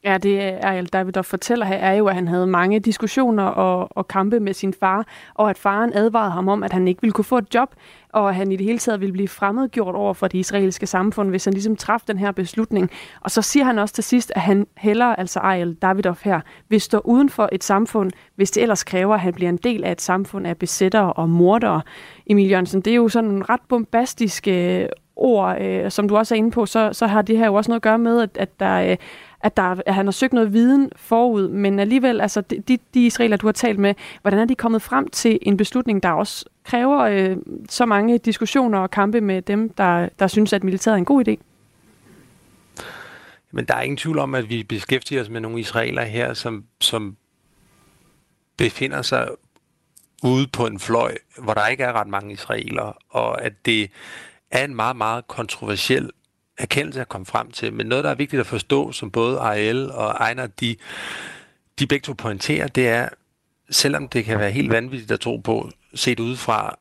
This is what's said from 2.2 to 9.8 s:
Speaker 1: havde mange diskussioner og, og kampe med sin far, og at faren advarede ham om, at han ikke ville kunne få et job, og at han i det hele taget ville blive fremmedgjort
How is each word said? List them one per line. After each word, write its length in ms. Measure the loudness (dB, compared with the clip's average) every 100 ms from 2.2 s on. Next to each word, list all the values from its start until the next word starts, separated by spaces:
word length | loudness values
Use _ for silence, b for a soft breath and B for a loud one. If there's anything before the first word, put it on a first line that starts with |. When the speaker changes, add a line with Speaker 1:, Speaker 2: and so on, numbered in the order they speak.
| 0
Speaker 1:
havde 180 | 0 2
mange 340 | 2 4 2
diskussioner 640 | 0 -2 -2 2 2 2
og, 440 | 0 2 2 0 -2 -6
og 120 | -4
kampe 320 | 0 2 2
med 140 | 0
sin 200 | -2 -4 0
far, 260 | 0 0 -4 B B
og 160 | 0 0
at 80 | 2
faren 340 | 0 0 0
advarede 360 | 2 2 2 0
ham 180 | 0 0
om, 140 | 0
at 100 | 0
han 160 | 2 2
ikke 120 | 2
ville 120 | 0
kunne 120 | 0
få 140 | 0 0
et 160 | 2
job, 200 | 0 0 -4 b b b
og 160 | 0 0
at 60 |
han 180 | 0 -2
i 40 | -2
det 100 | 0
hele 120 | 0
taget 220 | -2 -2
ville 120 | -2
blive 160 | -2 -4
fremmedgjort 680 | -2 -2 0 -2 -2